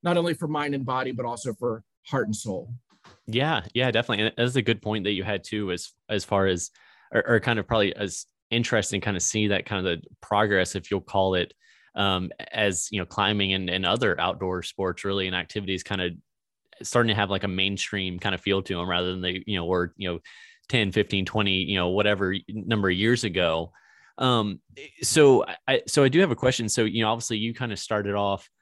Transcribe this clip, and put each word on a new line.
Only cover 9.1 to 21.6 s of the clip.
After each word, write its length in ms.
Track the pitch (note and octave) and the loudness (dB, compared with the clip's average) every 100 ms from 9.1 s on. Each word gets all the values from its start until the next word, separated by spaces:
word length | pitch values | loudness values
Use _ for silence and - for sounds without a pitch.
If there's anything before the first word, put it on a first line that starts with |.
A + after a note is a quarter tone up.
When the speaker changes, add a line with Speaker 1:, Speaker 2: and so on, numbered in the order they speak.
| F#2+ | -2
Speaker 2:
of 60 | |
see 240 | - A2 G#2 | -2 0 2
that 180 | G2 - | 0 0
kind 200 | G2+ F#2 | -2 -2
of 160 | E2+ | -2
the 60 | - - | -6 -20
progress, 540 | - G#2 G#2+ G2 F#2 G2 | -2 0 2 2 0 -4
if 160 | - | -4
you'll 100 | G2 | -4
call 340 | - G2 F#2+ F#2 | -2 0 2 0
it, 180 | - _ _ _ _ - | -2 _ _ _ _ -2
um, 340 | G2+ F#2 F#2 - - | 0 0 -4 -10 -8
as, 360 | - G#2 F2+ - | -2 0 0 -6
you 80 | G#2 | -6
know, 60 | F2 | -6
climbing 480 | - G2+ G#2 G2 | -2 0 2 0
and, 160 | F#2+ F2+ | 0 0
and 160 | F#2 F2+ | -2 0
other 340 | A2 A2+ F2 | 2 2 2
outdoor 440 | F2 E2+ F#2 F2+ | -2 -2 -4 -4
sports 400 | - - F#2+ F2 | -6 -4 -4 -4
really 240 | G2+ G2 F#2+ | -4 -2 -2
and 80 | F#2 | -4
activities 480 | F2 G#2+ F#2+ F#2 | -4 -6 -4 -4
kind 180 | - G2 | -4 -2
of 100 | F2+ E2+ _ _ _ _ _ - | -2 -4 _ _ _ _ _ -14
starting 280 | - B2 A#2 | -2 2 2
to 60 | G#2+ | 2
have, 140 | G2+ | 2
like, 140 | G2 | 0
a 40 | G2 | -2
mainstream 720 | F#2 F#2+ G2 - G2+ F#2 F2+ | -2 -2 -2 -4 -4 -4 -4
kind 140 | G2+ F#2 | -4 -2
of 60 | |
feel 200 | - G2 | 0 0
to 180 | F#2+ F2+ | 0 -4
'em 100 | F2 | -2
rather 220 | F2+ F2+ | 0 -2
than 100 | F#2 | -2
they, 220 | F2+ F#2 G2+ | -4 -4 -6
you 100 | G2 | -4
know, 100 | E2+ | 0
were, 280 | F2+ F2 - | 0 0 -4
you 120 | F#2+ | -6
know, 80 | E2+ - - - _ _ | -6 -10 -20 -20 _ _
ten, 240 | B2 G2+ | 0 2
fifteen, 340 | F#2+ G2+ G2+ F#2 | 2 0 0 0
twenty, 320 | A2 G2+ F#2+ | 0 0 0